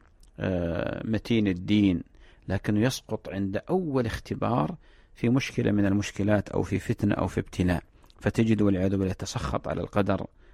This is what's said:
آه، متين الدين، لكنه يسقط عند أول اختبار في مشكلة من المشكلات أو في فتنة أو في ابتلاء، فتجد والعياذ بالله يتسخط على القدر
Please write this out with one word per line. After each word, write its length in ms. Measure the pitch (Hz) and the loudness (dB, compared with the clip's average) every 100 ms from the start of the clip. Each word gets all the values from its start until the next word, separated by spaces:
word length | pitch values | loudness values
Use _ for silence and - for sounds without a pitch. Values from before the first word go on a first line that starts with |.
| - - - - | -14 -20 -20 -6
آه، 640 | 101 90 85 82 - - - | -2 0 -2 -2 -4 -6 -4
متين 400 | 107 - 113 101 | -4 0 2 2
الدين، 560 | 90 90 104 101 87 - - - - - | 0 2 4 4 2 -2 -18 -20 -14 -6
لكنه 320 | 95 - 104 | -4 0 2
يسقط 480 | 127 - - 113 - | 2 0 -6 -8 -6
عند 340 | 95 98 98 - | -4 -4 -4 -2
أول 360 | 185 165 131 117 | -2 0 0 -2
اختبار 680 | - - - 107 123 151 175 - - - | -4 -6 -4 0 0 -2 -6 -16 -20 -20
في 140 | - 120 | -2 2
مشكلة 440 | 131 - - 113 | 2 0 -2 0
من 140 | 104 101 | 2 2
المشكلات 640 | 101 98 - 101 104 - | 0 -2 -2 2 2 0
أو 140 | 98 | -2
في 160 | 95 98 | -2 -2
فتنة 360 | - 117 104 | -2 -2 0
أو 120 | - 92 | 0 0
في 140 | - | -2
ابتلاء، 420 | - - 90 85 - _ - - | -4 0 0 0 -4 _ -20 -6
فتجد 420 | 104 - 113 107 | -2 2 2 4
والعياذ 280 | 104 95 95 | 2 2 2
بالله 200 | 98 95 | 0 0
يتسخط 580 | - - - - - - | -2 -6 -6 -4 -4 -4
على 120 | 82 | -4
القدر 460 | - 104 101 95 - _ - | -2 0 0 0 -4 _ -20